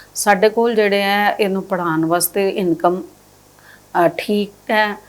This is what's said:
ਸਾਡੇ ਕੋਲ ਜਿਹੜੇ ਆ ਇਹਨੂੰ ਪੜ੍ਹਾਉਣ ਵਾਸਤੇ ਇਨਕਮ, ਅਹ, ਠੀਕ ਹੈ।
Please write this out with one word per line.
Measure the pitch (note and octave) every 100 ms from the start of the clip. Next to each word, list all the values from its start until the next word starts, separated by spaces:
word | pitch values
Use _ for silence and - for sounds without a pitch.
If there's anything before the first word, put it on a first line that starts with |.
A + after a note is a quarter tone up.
| -
ਸਾਡੇ | - G#3+ F#3+ A3
ਕੋਲ | A#3 A#3
ਜਿਹੜੇ | A3 G#3 G3+
ਆ | G3 G3+ G#3
ਇਹਨੂੰ | - G3+ F#3+
ਪੜ੍ਹਾਉਣ | F#3+ F#3 E3+ D#3+
ਵਾਸਤੇ | D#3+ F3 E3+ G3+ G3
ਇਨਕਮ, | G#3+ F3+ E3 F3 F3+
ਅਹ, | - - - _ _ - - - - F3+ E3+
ਠੀਕ | - - G#3 G3 - -
ਹੈ। | G#3+ G#3 G3+